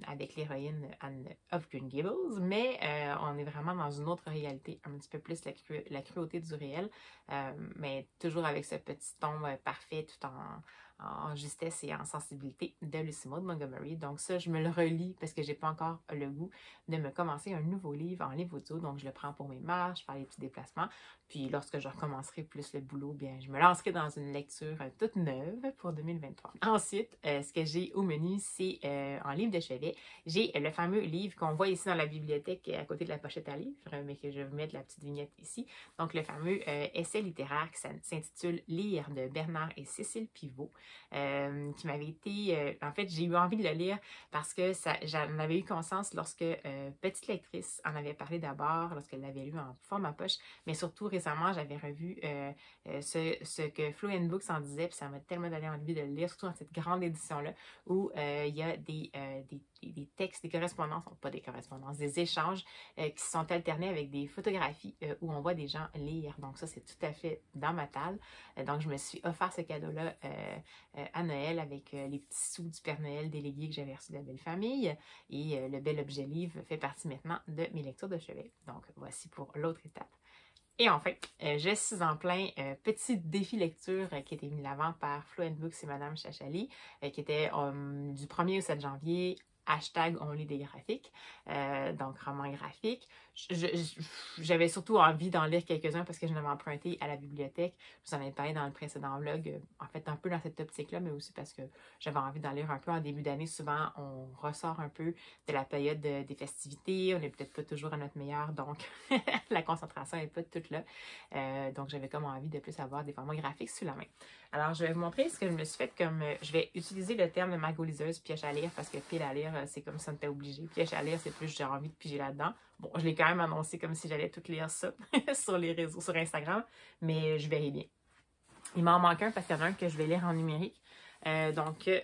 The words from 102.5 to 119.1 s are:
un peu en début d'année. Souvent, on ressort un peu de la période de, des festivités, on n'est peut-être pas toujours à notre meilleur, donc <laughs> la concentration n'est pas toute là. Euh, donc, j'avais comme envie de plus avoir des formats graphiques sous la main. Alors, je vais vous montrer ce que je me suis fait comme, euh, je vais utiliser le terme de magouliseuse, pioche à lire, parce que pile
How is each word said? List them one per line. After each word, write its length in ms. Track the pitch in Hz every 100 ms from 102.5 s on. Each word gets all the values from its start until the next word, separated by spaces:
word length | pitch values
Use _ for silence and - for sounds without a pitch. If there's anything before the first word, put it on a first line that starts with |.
| 139 151
un 80 | 165
peu 100 | -
en 100 | 165
début 220 | 147 147
d'année. 240 | 143 139 160
Souvent, 440 | - 147 147 156 -
on 340 | 139 131 131 135
ressort 380 | 147 151 165 165
un 100 | 151
peu 240 | - 160 170 - - -
de 60 |
la 120 | 139 135
période 360 | 143 143 151
de, 220 | 147 139
des 100 | 139
festivités, 800 | 143 143 - 143 147 - 190 185
on 60 | 180
n'est 100 | 143
peut-être 240 | - 139
pas 80 | -
toujours 320 | 147 147 156
à 40 | 147
notre 200 | 143 147
meilleur, 360 | 143 147 151
donc 360 | 147 139 147 - - -
<laughs> 400 | 269 - - -
la 100 | 180
concentration 560 | 160 165 160 - 151 165
n'est 80 | 156
pas 160 | 170
toute 300 | 165 165 160
là. 120 | 147 - - - - - 139
Euh, 360 | 135 135 135
donc, 160 | 135 139
j'avais 200 | 143 135
comme 160 | 151 147
envie 240 | 131 156
de 80 | 147
plus 220 | - 151
avoir 240 | 131 143
des 100 | 143
formats 220 | 135 139 151
graphiques 340 | 139 143 117
sous 160 | - 160
la 80 |
main. 140 | 135 - - - - -
Alors, 220 | 147 156
je 100 | 160
vais 100 | 165
vous 60 | 165
montrer 300 | 170 269 330
ce 80 | -
que 100 | 190
je 60 |
me 100 | 160
suis 140 | 156 -
fait 160 | - -
comme, 280 | 165 160
euh, 100 | 147 -
je 100 | 151
vais 200 | 160 -
utiliser 400 | 180 - 190 185
le 160 | 233 170
terme 220 | 185 180
de 60 | 170
magouliseuse, 600 | 156 160 165 143 156 160
pioche 280 | - 156 147
à 60 |
lire, 200 | 147 170 -
parce 140 | 147
que 80 | 143
pile 240 | -